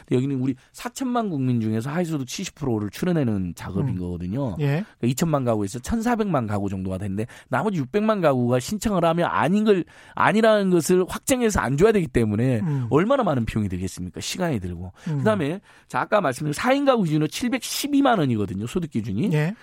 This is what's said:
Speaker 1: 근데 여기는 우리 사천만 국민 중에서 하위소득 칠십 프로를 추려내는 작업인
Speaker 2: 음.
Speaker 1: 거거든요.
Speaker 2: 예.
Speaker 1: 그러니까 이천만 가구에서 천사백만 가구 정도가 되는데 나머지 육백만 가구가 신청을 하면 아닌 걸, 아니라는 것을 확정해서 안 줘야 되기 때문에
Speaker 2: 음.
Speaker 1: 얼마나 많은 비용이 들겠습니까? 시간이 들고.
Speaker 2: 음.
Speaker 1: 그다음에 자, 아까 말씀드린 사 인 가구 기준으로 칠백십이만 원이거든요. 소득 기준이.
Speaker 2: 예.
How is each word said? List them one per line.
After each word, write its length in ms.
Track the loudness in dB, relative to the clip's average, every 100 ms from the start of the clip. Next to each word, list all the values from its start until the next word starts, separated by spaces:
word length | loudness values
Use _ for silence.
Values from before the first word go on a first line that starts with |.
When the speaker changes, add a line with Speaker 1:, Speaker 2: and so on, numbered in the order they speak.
| -2
Speaker 1:
근데 100 | 0
여기는 240 | 0 -2
우리 140 | -2 -4 _
사천만 580 | -14 -12 -6 -2 -2 -2
국민 280 | -2 0 0
중에서 300 | 0 -2 -2
하위소득 380 | -2 -2 -4 -6
칠십 260 | -8 -10
프로를 380 | -6 -2 -2 -2
추려내는 640 | -4 0 0 2 0 -4 -6
작업인 400 | -6 -4 -2 -2
Speaker 2:
음. 40 |
Speaker 1:
거거든요. 560 | -6 -6 -6 -4 -4 -2
Speaker 2:
예. 80 | -2
Speaker 1:
그러니까 400 | -2 -4 _ -2
이천만 360 | 0 0 0
가구에서 360 | 0 0 -2 -6
천사백만 680 | -6 -4 -2 -2 0 -2 -2
가구 240 | -2 -4
정도가 300 | -4 -6 -6
되는데 260 | -6 -6 -6 -10 -6
나머지 280 | -2 -2 -2
육백만 420 | -2 0 0 2
가구가 380 | 2 2 2 0
신청을 440 | -2 -4 -2 0
하면 240 | 2 2 0
아닌 340 | 0 2 2
걸, 200 | 4 2 0 -12 -16 0
아니라는 540 | 2 6 4 4 4
것을 360 | 2 4 2 2
확정해서 520 | -4 -2 2 2 0
안 160 | 0 4
줘야 140 | 4
되기 160 | 4 2
때문에 520 | 2 2 2 2 0
Speaker 2:
음. 280 | 0 -2 2
Speaker 1:
얼마나 340 | 2 4 2
많은 220 | 2 0 0
비용이 220 | -2 -2
들겠습니까? 540 | -2 -6 -6 -10 -8
시간이 380 | -8 -4 -2 -2
들고. 340 | -4 -8 -12 -12 -6
Speaker 2:
음. 80 | -2
Speaker 1:
그다음에 420 | 0 0 -2 -4 -10 -20 _
자, 120 | -4
아까 200 | 0 0
말씀드린 320 | 0 -2 -4
사 180 | -2 2
인 140 | 4 4
가구 180 | 4
기준으로 240 | 2 2 0
칠백십이만 920 | -2 -2 -2 -4 -6 0 2 4 4
원이거든요. 460 | 2 0 -2 -4 -4
소득 240 | -4 -4
기준이. 380 | -4 -4 -2 0
Speaker 2:
예. 220 | 0 0 -4